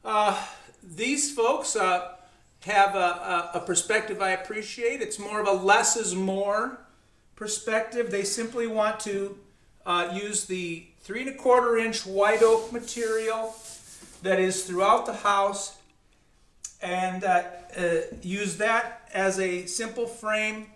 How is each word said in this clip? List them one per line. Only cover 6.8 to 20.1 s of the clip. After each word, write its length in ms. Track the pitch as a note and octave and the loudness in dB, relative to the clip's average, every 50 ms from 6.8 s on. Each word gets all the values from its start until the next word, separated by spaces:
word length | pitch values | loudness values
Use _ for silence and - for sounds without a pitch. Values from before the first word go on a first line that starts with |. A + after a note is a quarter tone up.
| - - _ _ _ _ _ _ _ _ _ | -18 -20 _ _ _ _ _ _ _ _ _
perspective. 760 | - G#3+ G#3 - - - - A3 A3 A3 A3 A3+ A#3+ A#3 F#3+ | -12 -8 -6 -6 -4 -2 0 0 0 0 0 -2 -2 -2 -2
They 120 | G3 G3 F#3+ | -2 -2 -2
simply 440 | G3 - A#3+ A3+ A3+ - A#3+ A#3 | -2 -2 -4 -4 -4 -4 -4 -4
want 320 | A3+ A3 G#3+ G#3 G#3+ G#3+ - | -2 0 0 0 0 0 -4
to, 360 | - G#3 G3 G3 G3 G3 G3 - - _ _ _ _ _ _ _ _ | -6 -4 -4 -4 -4 -6 -8 -14 -20 _ _ _ _ _ _ _ _
uh, 260 | F#3+ F3 F3 F3 F3 F3+ | -2 0 0 0 -2 -4
use 320 | G3 G#3 G#3 G#3 - - | -6 -6 -4 -4 -4 -4
the 400 | - F#3 F#3 F3+ E3+ E3 E3 - - _ _ - | -4 -4 -4 -4 -6 -8 -10 -12 -20 _ _ -14
three 140 | - G3 A#3 | -10 -8 -6
and 80 | C4 C4+ | -6 -8
a 40 | C4+ | -8
quarter 420 | - - B3+ B3 B3 A#3+ A#3+ A#3 | -2 4 6 6 6 6 4 2
inch 280 | A3+ A3+ A3+ G#3+ - - | 2 2 0 -2 -4 -6
white 380 | F#3+ F#3+ G3 G3+ G#3 A3 G#3+ A3+ | -2 2 4 4 4 6 6 8
oak 300 | A3+ A3+ A3+ - - A#3+ | 8 6 4 2 -4 -8
material 840 | A#3 - - - A#3 A#3 A3 A3 A3 A3 A3 A3 A3 A3+ A3+ - - - - - - - - - - - - - - - | -8 -8 -8 -6 -4 -2 -2 -2 -2 -2 -2 -4 -4 -6 -8 -10 -12 -16 -18 -18 -18 -20 -20 -20 -20 -20 -20 -20 -8 0
that 180 | F#3+ F#3 F3+ | 0 2 4
is 240 | F#3+ F#3 F#3 - - | 2 2 0 -2 -4
throughout 400 | - F3+ F3 F#3+ G#3 A3+ A#3 A#3+ | -4 0 2 4 4 4 4 2
the 80 | - G#3 | -2 -8
house 640 | G3+ - G3+ G3+ G3 G3 G3 G3 - - - - - _ _ _ _ _ _ _ _ _ _ _ _ _ _ _ _ _ - - _ | -2 0 2 4 4 2 2 0 -4 -8 -10 -14 -18 _ _ _ _ _ _ _ _ _ _ _ _ _ _ _ _ _ -16 -14 _
and, 420 | - F3+ F3 F#3 F#3 F#3 F3+ F#3 G3 | -6 -4 -2 -2 -2 -2 -2 -2 0
uh, 200 | F#3+ F#3 F3 F3 - - - - - - | 2 2 2 2 0 -12 -16 -18 -14 -6
uh, 220 | F3+ F3 E3+ E3+ D#3+ - - - - | -2 0 2 2 2 0 -2 -10 -10
use 360 | - F3+ F#3 G3+ G#3 G3 E3 | -8 -6 -4 -2 -4 -4 -2
that 520 | - G#3 A3+ A3+ A#3 A#3 A#3 - - - - - | -2 0 2 2 2 0 -2 -8 -14 -18 -8 -4
as 260 | F#3+ F#3+ F#3+ F#3 F#3+ | 0 0 0 2 0
a 260 | F#3+ F#3 F3+ F3+ F3+ | 0 -2 -2 -4 -6
simple 380 | - - - A3+ A3+ A#3 B3 A#3 | -6 -6 -6 -6 -6 -4 -4 -6
frame 600 | A#3 | -6